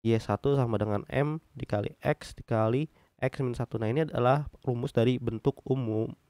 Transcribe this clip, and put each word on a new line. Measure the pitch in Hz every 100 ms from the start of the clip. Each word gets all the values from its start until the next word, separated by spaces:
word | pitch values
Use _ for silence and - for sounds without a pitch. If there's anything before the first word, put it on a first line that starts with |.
Y | 113 113
satu | - 104 143
sama | 139 120 107
dengan | 107 101 -
M | 131 143 160 _ 135
dikali | 123 104 104 -
X | - 156 - -
dikali | - 113 110 123 160 _ _ _
X | 131 -
min | 127 117
satu. | 120 113
Nah, | 120
ini | 135
adalah | 156 - 120 143 147 - -
rumus | 120 127
dari | - 117 123
bentuk | 117 113 139 -
umum | - 135 113 110 113 -